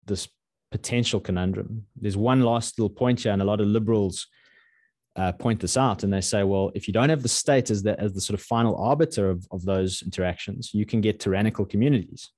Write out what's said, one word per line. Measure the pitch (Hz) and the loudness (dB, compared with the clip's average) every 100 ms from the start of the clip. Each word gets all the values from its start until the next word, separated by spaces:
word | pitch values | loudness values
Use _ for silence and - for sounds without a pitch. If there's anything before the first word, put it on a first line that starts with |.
| - | -4
this | 101 - _ _ _ _ | -6 -6 _ _ _ _
potential | 107 - 120 120 107 | -10 -2 0 0 -2
conundrum. | - 92 92 95 110 113 104 - | -2 -2 0 -2 -6 -10 -12 -8
There's | 104 98 | -4 0
one | 113 131 | 2 4
last | 120 117 113 - | 4 2 -2 -2
little | 107 | -2
point | - 127 120 | 0 0 2
here, | 113 | 2
and | 101 | 2
a | 98 | 2
lot | 104 | 2
of | 104 | 2
liberals, | 110 107 110 98 85 - _ _ _ _ _ _ _ _ - | 2 2 2 0 -4 -12 _ _ _ _ _ _ _ _ -4
uh, | 92 | -2
point | - 120 110 | 0 -2 -2
this | 90 - | 0 2
out, | 131 101 | 2 2
and | 98 | 0
they | 98 | 0
say, | 92 107 | 0 0
"Well, | 98 98 98 104 | 2 2 0 -2
if | - | -2
you | |
don't | 104 135 | 2 2
have | 156 | 2
the | 120 | 0
state | - - 135 - | -2 2 2 2
as | 107 | 0
the, | 101 98 | 0 -2
as | 104 | -2
the | 95 | -4
sort | - 104 | -6 -6
of | - | -2
final | 117 117 - | 0 2 0
arbiter | 107 143 160 - 98 | 0 2 2 2 0
of, | 90 95 | -2 -6
of | 95 90 | -8 -2
those | 95 95 92 | 0 0 -4
interactions, | - - 90 87 - 101 - | -8 -4 -4 -4 -8 -10 -4
you | 104 104 | -4 0
can | 113 | 0
get | 107 104 | 0 0
tyrannical | - 95 107 - 98 | 0 2 0 0 -2
communities. | 101 131 131 85 - - | 2 2 2 0 -14 -20